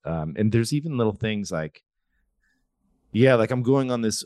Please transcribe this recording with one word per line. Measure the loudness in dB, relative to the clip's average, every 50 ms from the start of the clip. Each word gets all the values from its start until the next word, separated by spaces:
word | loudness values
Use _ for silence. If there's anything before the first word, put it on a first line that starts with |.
| -8
Um, | -6 -6 -4 -6 -6 -4
and | -2 0 2
there's | 2 2 0 0
even | -2 -4 -4 -4 -2 -2
little | -2 -2 -2
things | -4 -4 -4 -4 -4 -6 -6
like, | -6 -6 -6 -6 -10 _ _ _ _ _ _ _ _ _ _ _ _ _ _ _ _ _ _ _ _ _ _ _ _ _ _ _
yeah, | 2 4 6 6 6
like, | 4 2 2
I'm | 0 -2
going | 2 2 2 2 2 0
on | -2 -2
this, | -2 -2 -2 -4 -6